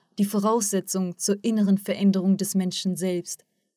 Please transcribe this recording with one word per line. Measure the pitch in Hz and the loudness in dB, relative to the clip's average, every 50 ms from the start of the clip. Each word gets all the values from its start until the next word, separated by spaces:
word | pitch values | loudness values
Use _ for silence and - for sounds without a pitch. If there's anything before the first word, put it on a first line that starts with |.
| _ _ _ - | _ _ _ -2
die | 202 | -2
Voraussetzung | 202 - 208 202 214 226 233 226 - - 190 180 - - 190 190 180 175 - | 0 0 0 2 2 2 0 0 0 -2 -2 -2 -2 -2 -2 -2 -4 -4 -4
zur | - - 202 202 | -4 -2 -2 -2
inneren | - 226 220 214 208 196 196 196 | -2 0 2 2 4 4 4 2
Veränderung | - - 190 - 202 196 185 190 180 190 190 | 2 -4 -2 2 2 4 4 4 2 2 2
des | 190 196 190 - | 2 0 -2 0
Menschen | 190 185 180 175 - - 190 180 156 | 0 -2 -2 -4 -4 -4 -4 -4 -2
selbst. | 180 185 180 175 170 - - - _ _ _ _ _ _ _ | -2 -2 -2 -4 -4 -8 -12 -14 _ _ _ _ _ _ _